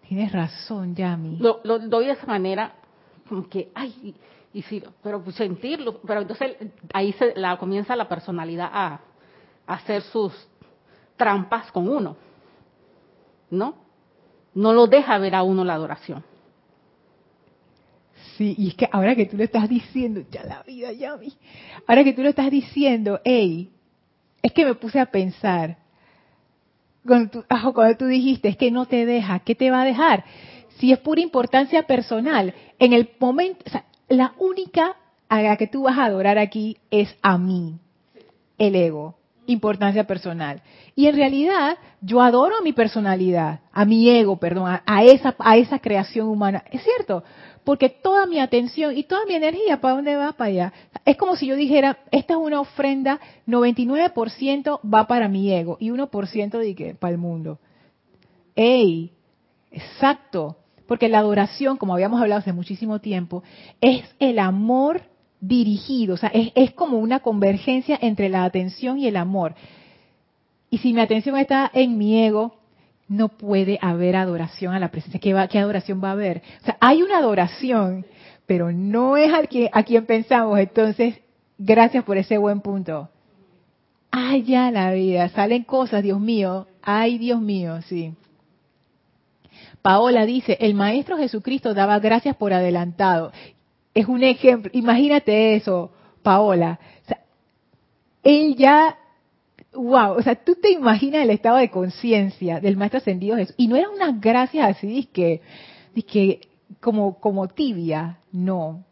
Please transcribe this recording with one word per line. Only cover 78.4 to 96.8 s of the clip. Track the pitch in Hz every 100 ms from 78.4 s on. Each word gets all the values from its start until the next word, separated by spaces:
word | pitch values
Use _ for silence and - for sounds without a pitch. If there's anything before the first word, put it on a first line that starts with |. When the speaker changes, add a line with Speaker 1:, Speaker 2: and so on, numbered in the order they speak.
| _
Speaker 1:
pero | 180 170
no | 175 196 226 254 285
es | 311
al | 320 302
que, | 247 233
a | 214
quien | 220 233 226
pensamos. | 226 226 247 226 202
Entonces, | 196 226 220 208 240 220 _ _ _ _
gracias | 202 226 233 254
por | 233 196
ese | 190 214
buen | 208 208
punto. | 202 196 175 156 160 _ _ _ _ _ _ _ _ _ _
Ay, | 254 247 269
ya | 233 254 254
la | 226 185
vida, | 190 190 180 175
salen | - 208 240
cosas, | 233 262 247 208
Dios | 202 196
mío. | 214 226 190 190 190 _
Ay, | - 208 233 240
Dios | 233 240
mío, | 208 196 170 165
sí. | 165 175 165 160 _ _ _ _ _ _ _ _ _ _ _ _ _ - - -
Paola | 190 196 240 240 214
dice, | 254 - 196
"El | 220 202
Maestro | 202 247 285 349
Jesucristo | 269 214 196 262 240
daba | 202 196 208
gracias | 214 226 285 269
por | 208
adelantado". | 185 180 175 175 170 190 175 165 - - _ _ _ _
Es | - 208
un | 247
ejemplo. | 262 254 262 240 208
Imagínate | 254 233 240 285 294 285 214 220 214
eso, | 214 180 170 _ _ _
Paola. | - 190 214 180 165 170